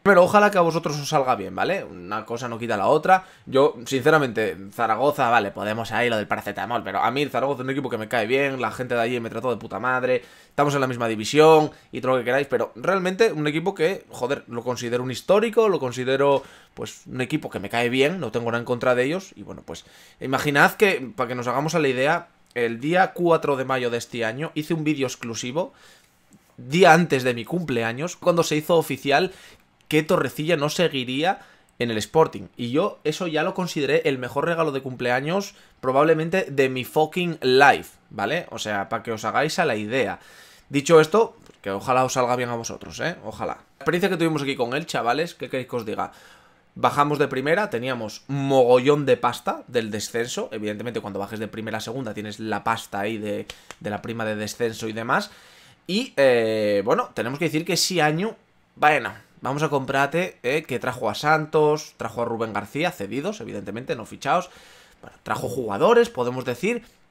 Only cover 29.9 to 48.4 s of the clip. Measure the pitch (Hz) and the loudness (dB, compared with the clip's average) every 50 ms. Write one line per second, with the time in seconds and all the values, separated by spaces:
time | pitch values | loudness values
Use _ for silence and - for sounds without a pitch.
29.9 | - 151 156 156 190 160 147 127 - - 156 156 175 139 143 151 - - 175 160 | 0 2 2 4 2 2 2 0 -4 -4 -2 0 0 0 0 -2 0 0 0 0
30.9 | 156 135 127 120 127 135 156 180 202 - - - - _ _ _ _ - 123 120 | 0 -2 -4 -4 -4 -2 0 0 -2 -2 -6 -20 -20 _ _ _ _ -4 -4 -2
31.9 | 113 107 104 - - 160 160 165 - 101 98 - _ - 123 120 120 151 185 208 | -2 -2 -4 0 2 2 2 2 0 -10 -14 -14 _ -10 -8 -2 0 0 0 -2
32.9 | - - - 151 151 - 190 170 151 147 160 185 185 - 180 170 - 156 143 131 | -4 -6 -6 -6 -4 -4 -4 -4 -2 -2 -2 -2 -2 -4 -6 -4 -2 -2 0 2
33.9 | 139 127 - 156 139 127 123 123 123 139 143 165 170 165 165 156 139 135 135 135 | 2 2 2 0 -2 -2 -4 -6 -4 -2 -2 0 0 0 0 -2 -2 -4 -6 -8
34.9 | 127 120 127 120 123 131 139 151 175 202 196 - - - - _ _ _ - 131 | -8 -4 -2 0 0 0 0 -2 -2 -4 -4 -6 -12 -20 -20 _ _ _ -2 0
35.9 | 131 135 151 160 165 156 160 170 165 190 190 147 143 135 135 131 131 127 123 - | 2 4 6 4 4 2 2 -2 -2 -2 -2 -2 2 2 2 2 2 -2 -6 -2
36.9 | - 156 156 151 - 185 180 175 160 - - 127 127 131 143 139 113 80 - - | 0 0 0 2 0 -2 -2 -2 -2 -2 2 4 6 8 8 8 8 6 2 -8
37.9 | - _ _ _ - 104 101 107 143 175 - - - 110 - 107 104 101 98 - | -20 _ _ _ -8 -6 -4 -4 -4 -4 -6 -8 -12 -10 -6 -4 -4 -4 -4 -4
38.9 | 113 113 101 120 113 107 120 110 98 120 139 156 - - 175 151 117 107 107 104 | -6 -8 -6 -6 -8 -4 -4 -2 0 0 0 0 0 0 0 0 0 -2 -4 -2
39.9 | 120 135 117 98 90 - - - - - - - - - _ - 135 143 139 - | -2 -2 -2 -2 -4 -8 -12 -20 -20 -20 -20 -20 -20 -20 _ -4 -4 -2 2 6
40.9 | 170 160 143 - - 214 233 - - - - - - _ - 101 98 98 104 - | 8 8 8 6 4 2 2 2 -2 -14 -20 -20 -20 _ -8 -6 -6 -6 -2 0
41.9 | 127 127 131 123 - 131 123 117 123 127 127 120 120 117 113 110 - - - 101 | 2 2 2 2 0 0 0 0 0 0 -2 -4 -4 -6 -8 -8 -12 -12 -14 -14
42.9 | - - 120 156 180 - 101 104 107 113 113 82 62 - - _ _ - - 160 | -10 -6 -6 -6 -6 -8 -12 -14 -10 -8 -8 -8 -8 -10 -12 _ _ -8 -4 -2
43.9 | 160 175 180 190 185 160 170 165 156 147 139 135 135 113 123 117 123 143 160 - | 0 0 0 0 0 0 0 0 0 0 -2 -4 -2 -2 -2 -2 -2 -6 -6 -4
44.9 | - 135 113 117 120 143 165 170 - - 135 123 - 131 123 - - 120 110 110 | -4 -2 0 0 0 0 -2 -6 -6 -12 -10 -6 -6 -6 -6 -4 -6 -8 -6 -6
45.9 | 101 101 95 90 - - - - - - _ _ _ _ _ _ - - 120 123 | -6 -6 -6 -8 -8 -16 -20 -20 -20 -20 _ _ _ _ _ _ -6 0 0 2
46.9 | 117 143 147 147 147 143 151 - 139 131 131 147 165 196 214 - - 113 120 131 | 4 4 2 2 2 2 0 0 0 -2 0 0 0 0 0 -2 -4 -6 -4 -4
47.9 | 131 120 113 104 - - _ - 139 143 | -6 -6 -6 -10 -12 -12 _ -6 -4 -2